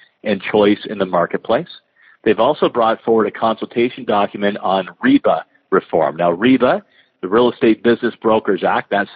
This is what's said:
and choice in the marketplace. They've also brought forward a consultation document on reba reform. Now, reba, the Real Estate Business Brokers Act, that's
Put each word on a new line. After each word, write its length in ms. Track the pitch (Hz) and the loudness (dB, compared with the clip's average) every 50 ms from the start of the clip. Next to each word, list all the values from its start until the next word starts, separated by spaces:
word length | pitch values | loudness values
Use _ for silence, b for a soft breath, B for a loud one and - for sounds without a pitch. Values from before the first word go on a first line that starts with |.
| b b b b - | b b b b -6
and 180 | 110 104 95 | -6 -6 -6
choice 420 | - - - 107 104 101 104 - - | -4 -2 0 2 4 2 2 0 -4
in 140 | - 107 101 | -8 -6 -6
the 80 | 95 | -4
marketplace. 600 | 92 90 87 87 - - 95 - - 113 135 175 - - - _ b b b b b b b - | -2 0 -2 -2 -2 -4 -6 -4 -2 -2 -2 -4 -8 -16 -20 _ b b b b b b b -2
They've 140 | 113 104 98 | -2 0 2
also 300 | 113 135 156 - 190 160 | 2 0 0 0 -2 -2
brought 340 | - 120 113 113 110 - | 0 0 0 0 -2 -2
forward 240 | - 120 113 110 107 | -2 0 0 0 0
a 40 | 101 | -2
consultation 720 | - - - 113 110 - 110 - - 113 117 127 - - 123 | -4 -2 -2 -2 -2 -4 -8 -6 -4 -4 -4 -4 -4 -8 -4
document 540 | 113 107 101 101 98 - 101 101 101 104 - | -2 0 0 0 -2 -4 -4 -4 -4 -4 -4
on 300 | - 95 95 95 92 90 - _ | -2 -2 -2 -2 -2 -6 -8 _
reba 440 | - 254 277 277 - 101 85 - - - _ _ _ _ | 2 2 2 4 2 0 0 0 -4 -10 _ _ _ _
reform. 460 | 95 90 - - - 85 78 71 76 | -2 -2 0 0 0 0 0 0 -2
Now, 160 | 80 87 87 | 0 0 0
reba, 500 | 85 85 107 127 131 127 123 131 170 208 - b b b b b b _ | 0 0 2 2 2 4 2 0 0 -2 -6 b b b b b b _
the 80 | - 92 | -6 0
Real 220 | 101 113 123 120 | 2 2 2 2
Estate 320 | - - - 117 110 - | 0 2 2 2 2 2
Business 320 | - 120 117 - 120 113 - - | 0 0 0 0 -2 -6 -6 -2
Brokers 420 | - 113 110 110 - - 98 85 95 | 0 0 2 2 2 0 -2 0 0
Act, 260 | 90 101 120 - _ | -2 -2 -2 -4 _
that's 200 | 101 101 101 - - | -2 -2 -2 -4 -8